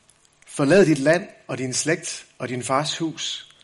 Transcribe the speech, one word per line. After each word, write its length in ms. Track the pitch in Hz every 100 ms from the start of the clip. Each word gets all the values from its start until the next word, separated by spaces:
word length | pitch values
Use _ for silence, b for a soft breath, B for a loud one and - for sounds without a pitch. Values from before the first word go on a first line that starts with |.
| _ _ _ _ -
"Forlad 380 | - 143 180 175
dit 120 | 147
land 300 | 139 170 - - -
og 100 | 127
din 160 | 127
slægt 520 | 123 147 170 - - - _
og 120 | 123
din 140 | 127
fars 340 | 120 135 151 -
hus, 580 | 165 156 - - - b